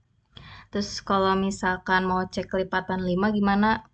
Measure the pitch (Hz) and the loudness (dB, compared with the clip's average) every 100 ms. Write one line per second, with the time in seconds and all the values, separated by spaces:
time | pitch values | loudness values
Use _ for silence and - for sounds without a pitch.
0 | _ _ _ - - - - 208 208 - | _ _ _ -20 -20 -20 -8 -6 -6 -6
1 | - 196 190 190 196 202 185 185 - 185 | -2 2 4 2 0 0 -2 -2 0 0
2 | 185 185 185 - 185 190 185 185 185 185 | 2 0 -2 -6 -4 -2 -2 -2 -2 -2
3 | 180 180 208 208 202 202 214 220 - | -2 0 2 2 2 4 2 0 -4